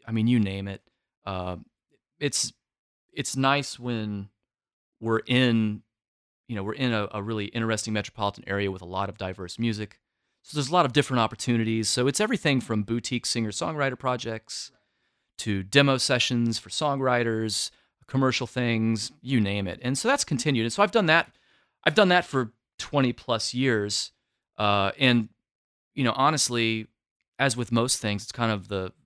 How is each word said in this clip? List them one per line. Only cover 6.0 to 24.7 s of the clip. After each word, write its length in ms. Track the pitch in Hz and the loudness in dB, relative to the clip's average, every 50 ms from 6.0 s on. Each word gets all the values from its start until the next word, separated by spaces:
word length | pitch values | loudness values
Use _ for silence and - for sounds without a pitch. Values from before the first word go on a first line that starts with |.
| _ _ _ _ _ _ _ _ _ - | _ _ _ _ _ _ _ _ _ -10
you 80 | 117 | -8
know, 60 | 101 | -6
we're 120 | 98 104 - | -6 -6 -4
in 180 | 139 135 123 | -2 -2 0
a, 160 | 117 107 104 - | 0 0 -2 -4
a 100 | - 107 | -4 -6
really 240 | 98 110 113 107 101 | -4 -4 -4 -4 -4
interesting 460 | - - 117 113 113 110 107 - 110 | -4 -4 -2 0 0 0 -2 -2 -2
metropolitan 520 | 107 104 101 - - - 104 101 - - - | -2 -4 -4 -4 -6 -2 -2 -2 -2 -4 -6
area 240 | - 98 101 101 98 | -4 -2 0 0 -2
with 120 | 95 92 | -4 -6
a 40 | 92 | -10
lot 220 | 87 92 95 98 98 | -8 -4 -4 -4 -4
of 100 | 92 - | -6 -8
diverse 400 | 98 92 92 - 92 90 - - | -8 -8 -8 -8 -10 -10 -6 -2
music. 420 | 117 117 107 104 107 101 - _ _ _ _ _ _ _ _ _ | -2 -2 0 -2 -6 -10 -12 _ _ _ _ _ _ _ _ _
So 140 | _ - - | _ -8 -4
there's 120 | 151 135 131 | -4 -2 2
a 40 | |
lot 140 | 170 180 160 | 2 2 4
of 60 | 131 | 4
different 280 | 113 147 135 - 135 123 | 4 2 2 2 2 2
opportunities. 680 | 113 107 113 - - 127 120 113 113 113 113 113 110 - | 2 0 0 -4 -2 0 0 2 2 0 0 0 0 0
So 180 | - 127 123 | 0 2 2
it's 140 | 139 139 - | 2 2 2
everything 400 | 214 214 269 - - 156 139 131 | 0 0 0 0 2 2 2 2
from 220 | 110 - 113 107 | 0 0 -2 -2
boutique 440 | 101 101 113 120 - - 123 117 - | 0 0 -2 -4 -2 -4 -4 -4 -2
singer-songwriter 720 | - - 120 113 107 101 - 165 165 160 151 139 135 127 - | -2 -2 -2 -2 -4 -4 -4 -4 -4 -2 -2 -2 -2 -2 -2
projects 720 | - 131 127 120 - 117 113 110 _ - - - - - _ _ _ _ _ _ _ _ _ _ _ _ _ - | -2 -2 -2 -2 -4 -6 -8 -8 _ -12 -12 -12 -12 -14 _ _ _ _ _ _ _ _ _ _ _ _ _ -8
to 240 | - 113 101 95 | -4 -2 -2 -2
demo 360 | 92 98 - 139 143 139 135 127 | 0 2 4 4 6 4 4 2
sessions 600 | - - 135 123 - - 127 120 117 117 110 - | 0 0 0 0 0 0 0 0 0 0 -2 -4
for 120 | - - | -8 -8
songwriters, 1000 | - - 160 147 139 135 135 131 123 120 120 117 113 110 110 110 101 - - - _ _ _ _ _ _ _ | -6 -2 -2 -2 -2 0 0 2 2 2 2 0 0 0 -2 -2 -2 -4 -4 -6 _ _ _ _ _ _ _
commercial 400 | - - 135 135 131 123 - 123 | -4 0 2 2 4 2 0 -4
things, 640 | - - 127 123 117 117 110 110 113 113 104 107 - - _ | -4 -4 -2 0 0 2 2 2 0 0 0 -4 -8 -12 _
you 200 | - 127 135 120 | -6 0 2 2
name 260 | 104 98 101 101 98 | 2 2 0 -2 -4
it. 120 | 92 87 - | -6 -6 -6
And 160 | - 123 139 139 | -4 -4 -2 0
so 100 | - 233 | 0 0
that's 160 | 277 285 - | 0 0 0
continued. 400 | - 156 - - 151 139 113 113 | -2 -2 -2 0 0 2 2 0
And 80 | 117 | 0
so 100 | - - | 2 2
I've 100 | 202 190 | 2 4
done 140 | - 226 196 | 4 2 4
that. 240 | 160 160 165 - - _ _ _ _ _ _ _ _ _ _ - | 4 4 4 2 0 _ _ _ _ _ _ _ _ _ _ 0
I've 100 | 151 151 | 2 4
done 140 | 214 208 180 | 6 6 6
that 160 | 180 180 170 | 6 4 2
for 280 | - - 135 123 110 _ _ _ _ _ - | 2 -2 -2 -2 -2 _ _ _ _ _ -14
twenty 340 | - - - 143 131 123 | -8 -2 2 2 2 2
plus 400 | 117 - - - 117 110 - - - | 0 -4 -4 -2 -2 -2 -2 -4 -2
years. 580 | 123 135 135 117 107 104 104 104 - - - _ _ _ _ _ _ _ _ _ | 0 2 2 2 2 0 -2 -2 -4 -6 -6 _ _ _ _ _ _ _ _ _
Uh, 360 | - 107 104 | 0 2 2